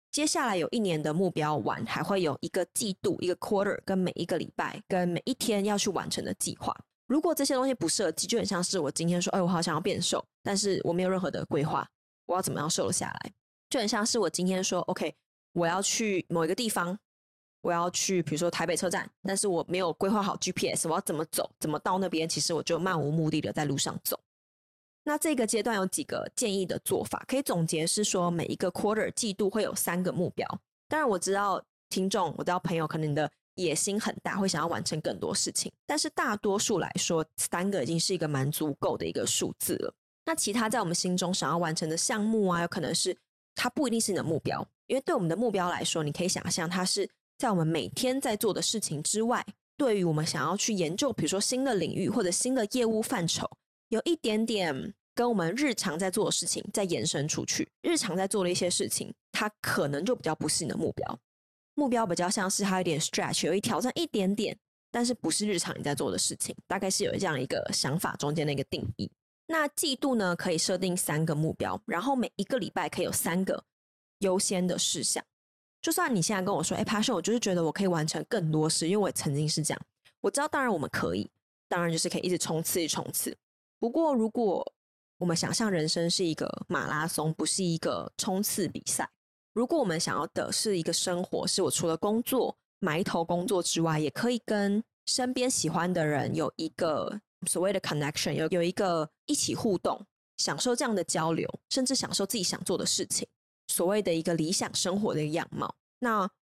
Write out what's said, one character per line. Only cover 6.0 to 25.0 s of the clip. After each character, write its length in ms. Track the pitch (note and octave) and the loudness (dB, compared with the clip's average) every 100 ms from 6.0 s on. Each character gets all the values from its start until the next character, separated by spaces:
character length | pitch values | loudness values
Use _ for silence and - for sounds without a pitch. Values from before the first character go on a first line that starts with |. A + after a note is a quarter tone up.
| - | -2
成 140 | - | -4
的 80 | - - | -4 -4
计 200 | - - | -6 -6
划。 180 | - - - _ - | -6 -6 -10 _ 0
如 120 | C#4+ | 2
果 140 | E4+ | 2
这 100 | D4+ | 2
些 120 | C#4 C4 | 2 2
东 100 | C4+ | 2
西 80 | |
不 140 | B3+ - | 0 0
设 220 | - F3 | 2 0
计， 160 | - F3+ | 0 0
就 100 | A3+ | 0
很 80 | F#3+ | 0
像 180 | F3+ | 0
是 140 | F3+ F#3+ | 0 0
我 140 | C#3+ | 0
今 160 | - E3 | 0 2
天 140 | F3 | 2
说， 100 | F3+ | 2
哎， 80 | G3 | 2
我 60 | F3 | 2
好 140 | F3 | 2
想 120 | F3 | 2
要 80 | D3+ | 0
变 180 | F#3+ D#3+ | 0 0
瘦， 220 | - - - _ | 0 -2 -4 _
但 120 | G3 G3 | -2 0
是 240 | G3+ F#3 | 2 0
我 100 | - | 0
没 80 | F3 | 2
有 80 | F#3 | 2
任 100 | F#3 | 0
何 120 | F3 | 0
的 120 | - - | -4 -2
规 180 | D#3 | 0
划， 240 | D#3 E3 - _ _ _ - | 0 -2 -4 _ _ _ -4
我 80 | F3+ | -2
要 60 | |
怎 120 | F3+ | -2
么 60 | A2+ | -2
样 100 | D3+ | -2
瘦 180 | - F#3 | 0 0
得 60 | |
下 140 | F3+ - | -2 -4
来？ 240 | - - - _ _ - | -8 -12 -16 _ _ -4
就 100 | C4+ | -2
很 80 | G#3 | 0
像 180 | A3 A3 | 0 2
是 140 | A#3+ | 2
我 100 | E3+ | 0
今 160 | - F3+ | 0 0
天 160 | F#3 | 0
说， 200 | F#3 F3+ | 0 -2
OK， 340 | F3 F#3 D#3+ - _ _ _ | -2 -2 -4 -6 _ _ _
我 120 | E3 E3 | 0 0
要 160 | F#3 | 2
去 440 | G3 - A3 F#3 - | 0 0 0 0 0
某 160 | E3+ | 0
一 40 | D#3+ | 0
个 60 | |
地 140 | F#3+ A3+ | 0 0
方， 320 | G3 F3 G3 _ _ _ _ _ _ | 0 -2 -4 _ _ _ _ _ _
我 100 | - | -2
要 180 | E3+ F3 | 0 0
去， 320 | - - F#3 | 0 0 2
比 80 | D#3+ | 0
如 60 | D3+ | 0
说 120 | E3+ | 0
台 160 | E3 E3+ | 0 0
北 100 | E3 | 0
车 140 | F#3 | 0
站， 200 | D3+ - _ | -2 -6 _
但 120 | F#3+ G3 | -4 0
是 100 | G#3 | 2
我 160 | E3+ - | 0 0
没 80 | F3+ | 0
有 160 | F3 | 0
规 160 | - F#3+ | 2 2
划 120 | G#3+ | 2
好 140 | G3 - | 0 -2
G 140 | F#3 | -2
P 180 | - - | 0 0
S， 180 | - E3 | 0 0
我 80 | E3+ | 0
要 60 | |
怎 120 | - | 0
么 100 | D#3 D#3+ | -2 -2
走， 240 | - - - | -4 -4 -4
怎 100 | D#3 | -4
么 80 | D3+ | -2
到 180 | G#3 F#3+ | 0 0
那 100 | F#3 | 0
边， 180 | E3+ E3 | 0 0
其 140 | D3 | 0
实 120 | C#3 | 0
我 100 | D#3 | 0
就 160 | C3+ E3 | 0 0
漫 200 | F#3+ E3+ | 0 0
无 120 | C#3+ | 0
目 180 | E3 D#3 | 2 2
的 100 | D#3 | 0
的 140 | G#2 | 0
在 120 | B2+ D3 | -2 0
路 120 | C#3+ | 0
上 220 | - - | -2 -4
走。 160 | - - _ _ _ _ _ _ _ _ | -6 -8 _ _ _ _ _ _ _ _